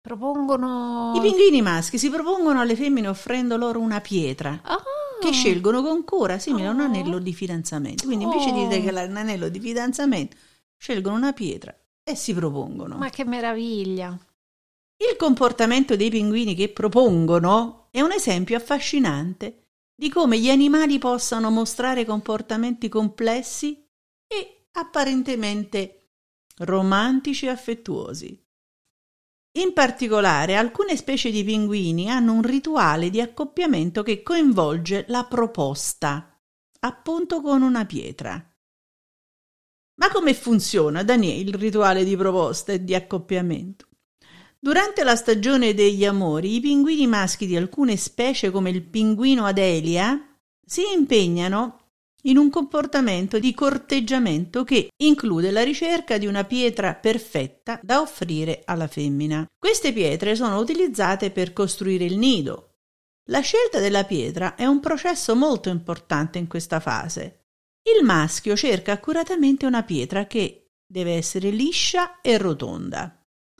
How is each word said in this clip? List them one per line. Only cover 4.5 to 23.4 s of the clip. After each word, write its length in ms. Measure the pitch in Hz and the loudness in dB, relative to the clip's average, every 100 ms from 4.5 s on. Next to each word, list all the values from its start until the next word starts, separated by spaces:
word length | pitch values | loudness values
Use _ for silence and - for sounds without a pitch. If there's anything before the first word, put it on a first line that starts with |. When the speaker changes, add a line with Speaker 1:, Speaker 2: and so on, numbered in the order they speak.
| 151 | -8
Speaker 1:
Ah. 200 | - 370 539 571 587 494 | -6 -6 -6 -8 -8 -4
Speaker 2:
che 100 | 349 | 0
scelgono 500 | 269 247 180 190 247 | 2 2 2 2 0
con 220 | 285 320 | 0 -2
cura, 340 | 320 392 202 185 | -2 0 0 -2
simile 300 | 302 240 190 | -2 -2 -2
a 20 | |
un 100 | 240 | -2
Speaker 1:
Oh. 40 | |
Speaker 2:
anello 340 | 285 202 175 180 | 0 -2 -2 -4
di 160 | 180 | -4
fidanzamento. 720 | 170 185 170 165 156 139 - 262 | -6 -6 -6 -6 -6 -6 -6 -4
Quindi 180 | 226 | -2
invece 260 | 214 311 277 | -2 0 0
di 80 | - | 0
Speaker 1:
Oh. 60 | 233 | 0
Speaker 2:
regalare 380 | 190 190 190 180 | 0 -2 -4 -6
un 80 | 202 | -6
anello 300 | 220 196 165 | -6 -4 -6
di 100 | 185 | -6
fidanzamento, 760 | 226 233 240 254 285 208 139 - _ _ _ _ | -6 -4 -4 -2 0 0 -4 -12 _ _ _ _
scelgono 380 | - 196 190 214 | -6 -4 -2 0
una 160 | 269 | -2
pietra 400 | 277 185 - - - _ _ | -2 -6 -8 -12 -20 _ _
e 120 | - | -10
si 180 | 294 - | -8 -4
propongono. 640 | 175 165 139 - - - - | -2 -2 -4 -8 -10 -12 -8
Speaker 1:
Ma 140 | 269 | -8
che 140 | - | -6
meraviglia. 920 | 247 247 233 226 233 214 190 185 180 180 _ _ _ _ _ _ _ _ | -6 -4 -4 -4 -4 -4 -4 -6 -6 -12 _ _ _ _ _ _ _ _
Speaker 2:
Il 200 | 466 - | -2 0
comportamento 800 | 311 247 247 240 226 247 269 208 | 2 4 2 2 2 2 2 2
dei 120 | 220 | 2
pinguini 440 | 220 208 220 226 | 0 0 0 -2
che 160 | 175 208 | -2 -4
propongono 1160 | - 214 233 254 170 165 170 170 214 233 - _ | -2 2 4 6 4 4 2 4 2 2 -10 _
è 100 | 240 | 0
un 120 | 311 | 0
esempio 440 | 392 - 180 180 233 | 0 0 -2 0 -4
affascinante 1000 | 233 285 - 294 226 143 165 180 208 - _ _ _ | -2 -4 0 0 0 0 -4 -8 -12 -14 _ _ _
di 140 | _ 294 | _ -2
come 300 | 339 302 226 | 2 2 4
gli 100 | 240 | 4
animali 500 | 269 285 311 311 277 | 6 6 4 4 2
possano 520 | 254 247 - 226 220 | 0 -2 -2 -2 0
mostrare 560 | 220 226 - 254 254 220 | 0 -2 -2 -2 -2 -2
comportamenti 840 | 214 208 214 220 220 240 233 226 | -4 -4 -6 -4 -4 -4 -4 -2
complessi 1000 | 220 214 208 226 233 | -2 -2 -2 -2 -2